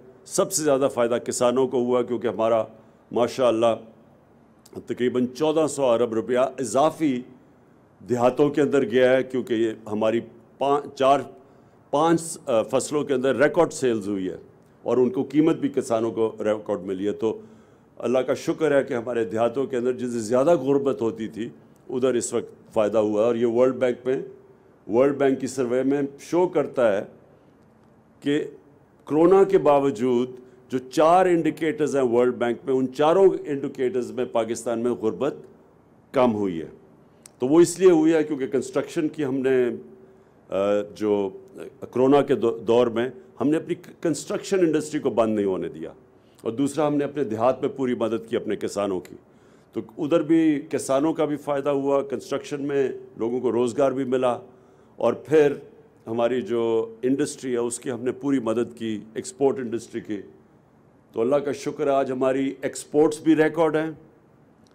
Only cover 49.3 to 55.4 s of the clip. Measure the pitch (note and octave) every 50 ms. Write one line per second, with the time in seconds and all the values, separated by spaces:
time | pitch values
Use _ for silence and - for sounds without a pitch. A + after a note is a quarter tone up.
49.3 | _ _ _ - _ _ _ _ - A2+ F#2+ - - - D#3+ C3+ D#3+ E3+ D#3 D3
50.3 | E3 E3 D#3+ D#3+ D3 C#3 D#3 - C#3+ C3 - - C3+ C#3 D3 D#3+ C#3+ D#3 D3+ D3
51.3 | D3+ C3+ - C#3+ C#3+ C#3+ C#3 D3 C#3+ C#3 C#3 C#3 C#3 C#3 C#3 C#3 B2+ A2 - -
52.3 | C#3+ C3+ - - D3 C#3 C#3 C#3+ C#3 C#3 C3 A#2+ - - - - - - A2 A#2+
53.3 | B2 B2+ A#2 B2+ A2 A#2+ B2 A#2+ G#2+ C#3 C#3 C3+ B2+ C3+ C3+ B2 C3 C3 B2+ B2
54.3 | A#2 - - - - - _ _ - _ - _ _ - A#2 A#2 A#2 - - B2+
55.3 | D3+ D#3